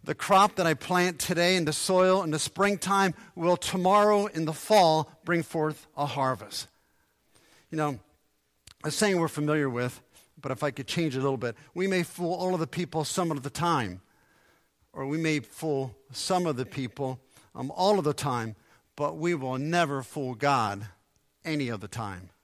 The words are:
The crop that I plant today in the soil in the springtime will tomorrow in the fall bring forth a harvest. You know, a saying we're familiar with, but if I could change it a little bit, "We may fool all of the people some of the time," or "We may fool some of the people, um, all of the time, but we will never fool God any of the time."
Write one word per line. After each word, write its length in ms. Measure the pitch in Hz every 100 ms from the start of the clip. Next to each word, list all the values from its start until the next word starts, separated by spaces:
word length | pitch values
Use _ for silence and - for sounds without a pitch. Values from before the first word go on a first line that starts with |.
| -
The 80 |
crop 420 | 147 - 190 202 202
that 120 | 170
I 60 |
plant 440 | 151 - 180 180 165
today 380 | - 170 175 185
in 80 |
the 80 | 165
soil 520 | 151 - 185 185 190
in 80 | 170
the 60 | 151
springtime 760 | - - 202 202 180 196 196 - - -
will 200 | 170 175
tomorrow 680 | - 185 180 208 208 208 202
in 180 | 160
the 80 | 160
fall 580 | 151 - 214 170 156 151 -
bring 200 | - 170
forth 440 | 156 170 156 151 - -
a 100 | 143
harvest. 640 | 143 131 117 107 - - _ _ _ _ _ _ _ _ _ _
You 60 | 160
know, 220 | 151 127 _ _ _ _ _ _ - -
a 80 | 156
saying 260 | - 214 185
we're 120 | 165
familiar 400 | - 151 151 139
with, 320 | 120 123 - _ - _ -
but 100 | 139
if 100 | 123
I 100 | 147
could 160 | 135 127
change 280 | - 160 131
it 40 |
a 20 |
little 160 | 135 131
bit, 180 | 120 - -
"We 140 | - 190
may 160 | 185
fool 300 | 175 - 175
all 200 | 175 185
of 60 | 180
the 80 | 160
people 380 | - 175 160 147
some 260 | - 175
of 120 | 143
the 60 | 131
time," 520 | - 170 151 107 92 _ _ _ _ _ _ _ _ _
or 140 | - 139
"We 120 | 156
may 220 | 160 151
fool 560 | - - 160 139 131 - _
some 360 | 131 - 185 175
of 100 | 127
the 80 | 127
people, 560 | - 123 - 135 127 _ _ _ -
um, 160 | 127
all 260 | - 190 208
of 60 |
the 100 | 151
time, 440 | 135 143 120 110 104 _ _ _ -
but 180 | 147 151
we 180 | 170
will 240 | 165 131 127
never 460 | 147 175 160 139
fool 320 | 123 - 131 113
God 500 | 143 135 107 101 107 _ _ _ _ _ 165
any 240 | 151 127
of 100 | 110
the 80 | 101
time." 420 | 120 107 92 90 _